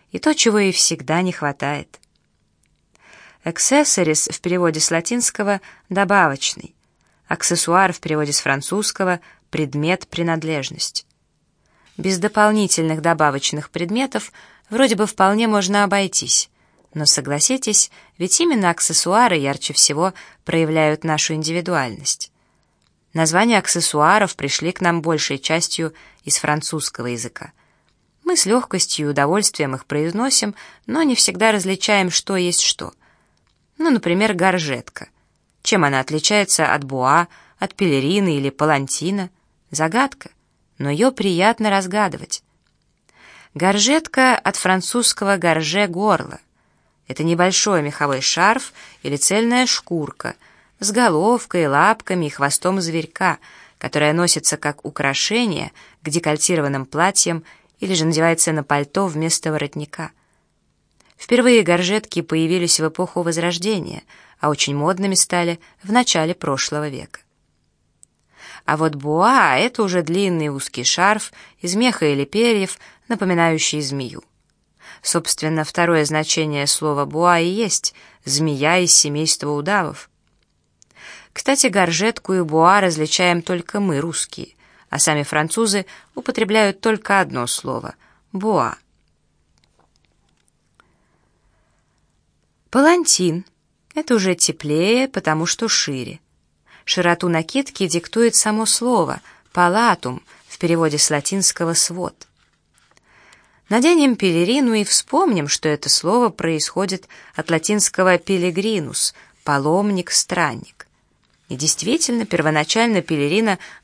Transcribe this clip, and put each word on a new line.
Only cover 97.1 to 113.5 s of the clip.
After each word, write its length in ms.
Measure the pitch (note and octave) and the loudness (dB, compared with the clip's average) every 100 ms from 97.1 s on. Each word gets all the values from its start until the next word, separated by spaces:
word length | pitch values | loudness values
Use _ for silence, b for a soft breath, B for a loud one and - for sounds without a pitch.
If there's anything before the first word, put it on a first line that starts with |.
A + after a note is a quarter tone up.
| F3 F3+ | 2 2
накидки 580 | E3 E3 C4 C#4 - F#3 | 0 0 -4 -4 -4 -2
диктует 480 | E3+ E3+ A3 A#3 | -2 -4 2 2
само 320 | A3 G#3+ G#3+ A3 | 4 0 0 0
слово 540 | - A#3+ A#3 D3 C3+ B B B | 0 2 0 0 -4 B B B
«палатум» 720 | - F3 G3 A#3 F#3+ B2+ B2+ _ b b | 0 2 4 2 2 -2 -8 _ b b
в 100 | - | -4
переводе 400 | E3+ E3+ D#3+ D3 | 0 2 2 2
с 120 | - | 0
латинского 640 | D3 C#3 G3 F#3 - E3 | 0 -2 -2 -2 -2 -2
«свод». 520 | E3 - F3 F3+ - - _ _ _ _ _ _ b b b b b b b - | 0 -2 -4 -10 -10 -20 _ _ _ _ _ _ b b b b b b b -2
Наденем 480 | A3 D4 F4 C#4+ A3+ | 2 4 6 4 4
пелерину 580 | F#3+ E3 F3 C4 B3+ | 2 2 2 2 2
и 80 | A3 | 2
вспомним, 640 | G3+ - - C#4 F#4 G3 C#3+ | 2 -2 0 0 2 2 0
что 220 | - D#3 | -2 0
это 200 | D3 C#3 | -2 0
слово 400 | - E3 A3+ A#3+ | 0 2 2 2
происходит 800 | - E3 D#3+ - - G3 F#3 - B B - | 0 -4 -2 -4 -4 -4 -4 -10 B B -10
от 140 | - | -2
латинского 680 | E3 - G#3 - - F#3 F3+ | 0 0 0 0 2 4 4
«pellegrinus» — 960 | - F#3+ F3+ E3+ G#3 G#3+ C#3 - - b b b | 2 0 0 0 -2 -2 -4 -4 -4 b b b
«паломник», 640 | - C#3+ C#3+ F3 G#3 F#3+ F3 | -2 0 2 2 2 -2 -2
«странник». 800 | - - F3+ D#3 A2 - - - _ _ _ _ _ - | -2 -2 -2 -2 -4 -14 -20 -20 _ _ _ _ _ -12
И 80 | C3 | -6
действительно, 720 | D#3 - F3+ D#4 - A#3+ G#3+ | -4 -2 -2 -2 0 -2 -2
первоначально 760 | F3+ D#3 D#3 D3+ A3+ A#3 G3+ | -2 0 0 0 0 2 0
пелерина 560 | - D#3 C#3+ G3 A3 | 0 -2 0 2 0